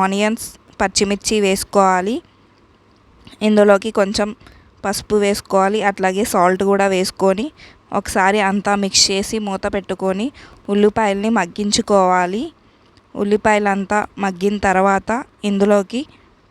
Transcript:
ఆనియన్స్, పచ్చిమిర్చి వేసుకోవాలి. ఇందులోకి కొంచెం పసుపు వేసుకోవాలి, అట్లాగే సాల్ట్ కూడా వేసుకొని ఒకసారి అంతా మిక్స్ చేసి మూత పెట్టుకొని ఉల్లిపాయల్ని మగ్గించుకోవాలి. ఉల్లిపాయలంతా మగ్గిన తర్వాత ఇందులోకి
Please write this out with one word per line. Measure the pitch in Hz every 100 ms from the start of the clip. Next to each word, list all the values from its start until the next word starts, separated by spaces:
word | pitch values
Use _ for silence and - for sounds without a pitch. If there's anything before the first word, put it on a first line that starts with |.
ఆనియన్స్, | 190 196 214 226 - - _ -
పచ్చిమిర్చి | 196 - 202 202 - 214 196
వేసుకోవాలి. | 190 - 202 190 185 196 285 - _ _ _ _ _ _ _ _ _ - - 214
ఇందులోకి | 208 208 196 220 214
కొంచెం | 196 220 208 - - - _ _ 196
పసుపు | 202 - 208 202
వేసుకోవాలి, | 202 - 190 190 214 196
అట్లాగే | 196 190 190 233 202
సాల్ట్ | 180 185 196
కూడా | 196 196 185
వేసుకొని | 190 - 190 190 294 - - - _ 202
ఒకసారి | - 208 190 214 196
అంతా | 202 202 202 196
మిక్స్ | - -
చేసి | 190 196 220 208
మూత | 190 202 202
పెట్టుకొని | 180 185 190 190 262 - - - -
ఉల్లిపాయల్ని | 202 208 226 214 196 214 226
మగ్గించుకోవాలి. | 175 208 202 220 214 202 185 180 180 214 320 - _ _ _ _ _ -
ఉల్లిపాయలంతా | 202 208 220 208 202 196 185 208 - -
మగ్గిన | 196 175 196 202 196
తర్వాత | 185 196 196 202 233 - _ 208
ఇందులోకి | 196 202 202 190 240 311 - _ _ _